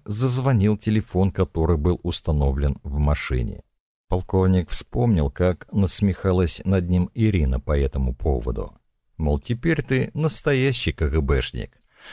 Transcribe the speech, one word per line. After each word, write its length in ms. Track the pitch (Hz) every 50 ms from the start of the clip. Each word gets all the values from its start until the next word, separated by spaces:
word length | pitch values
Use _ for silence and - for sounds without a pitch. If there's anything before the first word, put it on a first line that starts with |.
| -
зазвонил 720 | - 104 107 123 131 123 127 127 135 135 110 95 104 107 104
телефон, 540 | - - 107 107 104 - - 92 95 98
который 460 | - - 95 - - 82 80 80 87 78
был 220 | 73 87 87 - -
установлен 760 | 90 82 - - - 78 73 71 69 67 67 71 71 69 - -
в 140 | - 69 73
машине. 680 | 73 73 73 - - - 65 64 62 55 - - - _ _ _ _ _ _ _ _ -
Полковник 600 | - 90 87 - - 95 92 92 92 92 87 -
вспомнил, 600 | - - - _ - 113 123 120 110 87 73 69
как 400 | - - 90 90 90 - - -
насмехалась 880 | - - 98 90 - - 104 101 90 - - 98 90 90 92 85 - - -
над 240 | - 98 95 90 87
ним 200 | 90 90 90 - -
Ирина 460 | - 113 110 104 92 76 67 65 67
по 180 | - - 76 71
этому 360 | 69 65 - 67 65 64 60
поводу. 600 | - - 80 71 62 57 - 60 53 50 - - _ _ _ _ _ _ _ _ -
Мол, 220 | 80 76 73 71
теперь 420 | - - 120 120 - 165 165 151
ты 300 | - - 131 131 - - -
настоящий 800 | - 156 160 - - - 156 143 131 127 139 127 - - -
К 180 | - - 82 73
Г 120 | 69 80
Бшник 580 | 73 67 73 65 64 - - 60 55 - _ - _ _ _ _ - -